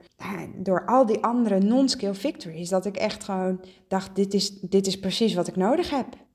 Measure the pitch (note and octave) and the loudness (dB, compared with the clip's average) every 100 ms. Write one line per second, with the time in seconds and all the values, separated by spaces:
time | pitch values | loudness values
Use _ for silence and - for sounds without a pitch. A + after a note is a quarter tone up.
0 | - _ F#3 F#3 - F#3 F#3+ F3 - B3+ | -20 _ -10 -8 -10 -6 0 0 4 4
1 | A3 A3 A3 A#3+ A3 F#3+ G3 B3+ C4 - | 4 2 0 2 2 4 4 4 4 0
2 | G3 G3 D4 - E3+ D#3+ F3 F#3+ G3+ F#3+ | -4 -2 -4 -6 -12 -10 -2 -2 -2 -4
3 | G#3 G#3 - F#3+ F#3 F#3 - - _ F#3+ | -4 -4 -6 -2 -2 -4 -8 -20 _ -4
4 | F#3+ G3 G3 G3 - - F3 G3 G3 F#3+ | -2 -2 0 0 -2 -6 0 2 2 -2
5 | F#3+ - A3+ F3 - F#3 G3 E4 E4+ C#4 | -4 0 2 2 -2 0 2 2 0 -2
6 | - - _ | -4 -12 _